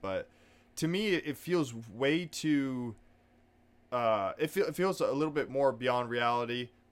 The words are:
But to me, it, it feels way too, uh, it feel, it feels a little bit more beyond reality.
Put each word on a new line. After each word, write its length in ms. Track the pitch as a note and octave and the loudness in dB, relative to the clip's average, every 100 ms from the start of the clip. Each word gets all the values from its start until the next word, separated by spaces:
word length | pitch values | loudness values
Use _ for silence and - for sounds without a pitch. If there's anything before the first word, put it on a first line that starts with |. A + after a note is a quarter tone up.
But 260 | G2 F#2 - - - - _ - | -4 -4 -4 -12 -20 -20 _ -4
to 120 | D#3+ | -2
me, 200 | F#3 G#3+ | 0 0
it, 160 | E3+ D3 | 0 -2
it 100 | C#3 | -8
feels 380 | - F3 C3 A#2 A2+ | -2 0 0 -6 -14
way 300 | G#2 C3+ D#3+ F3 | -2 2 2 -2
too, 680 | - D#3 D3 C3+ B2+ A#2+ G#2 - - _ _ _ _ _ _ _ | -4 0 2 0 -4 -6 -10 -18 -20 _ _ _ _ _ _ _
uh, 400 | B2 A#2 G#2+ F#2+ - | 0 2 2 0 -2
it 100 | D#3 | -2
feel, 160 | - - | 0 0
it 80 | |
feels 260 | D3+ F#3 F3 | 0 0 2
a 120 | D3 | 0
little 200 | C#3 D#3 | 2 0
bit 160 | D3 A#2+ | 0 -2
more 200 | C3 C#3 | 2 2
beyond 380 | A#2 B2 B2 A#2+ | 2 2 2 0
reality. 600 | A#2+ A#2+ A#2+ A#2 A#2+ A#2+ - _ | 0 2 2 0 -2 -6 -12 _